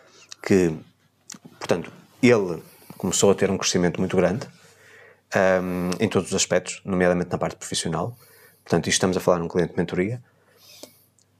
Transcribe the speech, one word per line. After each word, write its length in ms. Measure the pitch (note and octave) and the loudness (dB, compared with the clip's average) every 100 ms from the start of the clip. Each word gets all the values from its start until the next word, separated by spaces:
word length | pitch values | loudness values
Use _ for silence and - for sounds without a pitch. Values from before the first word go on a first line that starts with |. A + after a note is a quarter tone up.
| _ - - - | _ -20 -20 -12
que, 340 | - G2 F2 D2+ - _ _ _ - - - - | 2 4 4 0 -10 _ _ _ -20 -20 -20 -10
portanto, 340 | - F2+ D#2 - - _ | -4 -4 -4 -18 -20 _
ele 400 | A#2+ A#2 F#2 E2 - - - - | 4 4 2 -6 -12 -20 -20 -6
começou 340 | F#2+ - G2+ | -4 2 4
a 40 | F#2+ | 4
ter 140 | F#2+ | 2
um 80 | F#2+ | 0
crescimento 420 | - F#2 F2 - | 0 0 0 0
muito 160 | F#2 F#2 | -2 2
grande, 320 | F2 F#2+ - - - _ - - - _ _ A2 | 2 0 -8 -16 -20 _ -20 -20 -20 _ _ 0
hum, 540 | F#2+ F#2 F#2 F2+ F2+ F2+ | 2 2 0 -2 -2 -2
em 80 | G#2+ | 0
todos 220 | G2+ E2+ | 0 -2
os 60 | F#2+ | -2
aspectos, 440 | - F2+ - - F#2+ | 0 -2 -2 -10 -4
nomeadamente 460 | F#2 F2+ F2 F2 | 0 2 2 -2
na 60 | F#2 | -4
parte 160 | E2+ - | -4 -8
profissional. 600 | - - - D#2+ A#2 A#2+ - - - _ | -8 -6 -4 -4 -6 -10 -20 -20 -20 _
Portanto, 240 | - E2+ F2 | -2 -2 0
isto 100 | - | 0
estamos 200 | F#2+ F2+ | 0 0
a 20 | |
falar 200 | G2+ F2 | 0 0
num 80 | E2+ | 0
cliente 240 | F#2 E2 | -2 -2
de 60 | - | -2
mentoria. 440 | F2 F2 F#2+ B2 - _ _ _ - - - _ _ _ _ | -4 -2 -4 -6 -12 _ _ _ -20 -20 -20 _ _ _ _